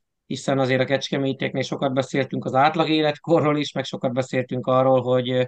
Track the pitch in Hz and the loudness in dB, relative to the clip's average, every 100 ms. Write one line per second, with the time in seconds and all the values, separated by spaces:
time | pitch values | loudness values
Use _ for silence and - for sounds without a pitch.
0 | _ _ _ 131 - 135 131 131 127 135 | _ _ _ -6 -2 0 2 2 2 0
1 | - 147 135 131 135 135 127 131 139 131 | -2 -2 -2 -2 -4 -4 -4 -2 0 0
2 | 131 143 131 135 123 135 151 156 156 156 | -2 -2 -2 -4 -2 2 2 0 0 0
3 | 151 147 - 160 147 147 143 139 131 - | 0 -2 0 2 2 0 -4 -6 -8 -6
4 | 131 123 127 131 123 127 127 131 131 262 | -4 -4 -2 -4 -4 -4 0 2 6 4
5 | 127 127 123 127 | 4 0 0 -2